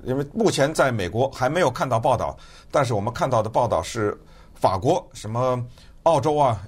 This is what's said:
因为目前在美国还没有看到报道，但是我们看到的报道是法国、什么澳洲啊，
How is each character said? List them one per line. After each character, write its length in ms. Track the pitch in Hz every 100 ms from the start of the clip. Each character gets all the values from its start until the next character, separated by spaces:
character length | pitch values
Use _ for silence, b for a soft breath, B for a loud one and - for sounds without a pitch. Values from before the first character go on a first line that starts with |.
因 140 | - 131
为 80 | 143
目 180 | - 208
前 200 | 151 139
在 180 | 160 143
美 160 | 113 90
国 240 | 101 131
还 180 | - 127
没 120 | 165
有 100 | 156
看 160 | 120 151
到 100 | 113
报 200 | 139 120
道， 200 | 80 - B B -
但 140 | 151
是 100 | 127
我 60 | 110
们 120 | 104
看 160 | 120 160
到 120 | 117
的 80 | 107
报 160 | 139 117
道 160 | 90
是 380 | 85 113 104 - b b b
法 240 | - 117 92
国、 320 | 113 175 -
什 160 | - 107
么 360 | 113 127 127 120 B B -
澳 160 | 165 160
洲 160 | 156 151
啊， 240 | 139 104